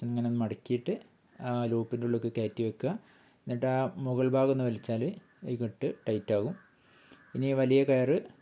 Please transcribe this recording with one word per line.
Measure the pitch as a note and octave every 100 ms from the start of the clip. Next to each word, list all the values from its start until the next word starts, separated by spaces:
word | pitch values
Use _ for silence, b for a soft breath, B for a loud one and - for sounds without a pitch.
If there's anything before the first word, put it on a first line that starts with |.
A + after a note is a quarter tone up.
| A#2+
ഇങ്ങനെ | A#2+ A#2+
ഒന്ന് | A#2+
മടക്കിയിട്ട് | A2+ A2 - B2 D3 G#3 - _ _ - B2+
ആ | A#2+ A#2+
ലൂപ്പിൻ്റെ | A#2 A2+ A#2+ A#2+
ഉള്ളിലേക്ക് | A#2 A2+ A#2
കയറ്റി | G#2+ - A2+
വെക്കുക. | A2 C3 G#3+ b b b b
എന്നിട്ട് | - B2 C3
ആ | C3 C3 - C3
മുകൾ | B2 C3 C3
ഭാഗം | C3+
ഒന്ന് | C3 B2
വലിച്ചാൽ | A2 - A2+ C#3 - - _ D#3+
ഈ | A#2+
കെട്ട് | A#2 - E3 - -
ടൈറ്റാകും. | G#2+ - G#2 A#2 F#3 - _ B B B B -
ഇനി | B2 C3+ C3+
വലിയ | B2+ C3+ C#3
കയറ് | C3 B2+ E3+ - -